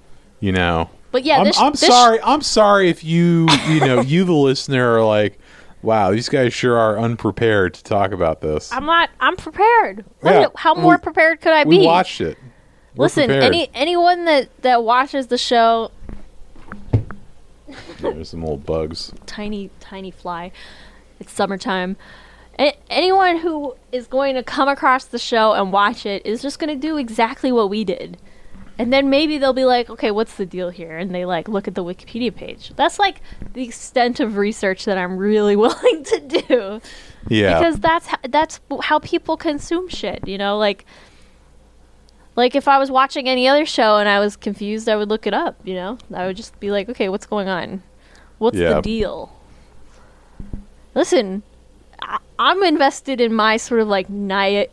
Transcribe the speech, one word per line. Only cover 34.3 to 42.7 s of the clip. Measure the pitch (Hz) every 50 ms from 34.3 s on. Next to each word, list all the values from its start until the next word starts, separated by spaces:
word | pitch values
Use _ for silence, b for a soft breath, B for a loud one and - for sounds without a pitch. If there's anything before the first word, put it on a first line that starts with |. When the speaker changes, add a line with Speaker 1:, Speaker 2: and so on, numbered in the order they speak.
| 214
Speaker 2:
research | 202 202 208 220 - - 196 190 - -
that | 220 196
I'm | 185 180 180 185
really | 185 196 208 214 214 208 208 202
<laughs> |
willing | 202 220 254 - - - 494 466 320 269
to | - 440 320
do. | 294 262 302 - - - 294 240 202 190 214 226 - B B B B B B B B
Speaker 1:
Yeah. | - 113 107 101 92 85 82
Speaker 2:
Because | - 330 - -
that's | 202 330 330 339 -
h-, | - - - - 247
that's | 247 294 320 320 - - _ -
w-, | 277 -
how | - - 302
people | 302 302 - 349 339 - - 311
consume | - - 330 294 285 - - 330 349 370
shit, | 349 - - - 190 185 - 196
you | 190 196 196
know? | 202 202 202
Like, | 214 214 202 196 - - b b b b b b b b b b b b b b - _ _ _ - - - _ - - _ _ _ - - -
like, | 240 247 254 262
if | 277 -
I | 277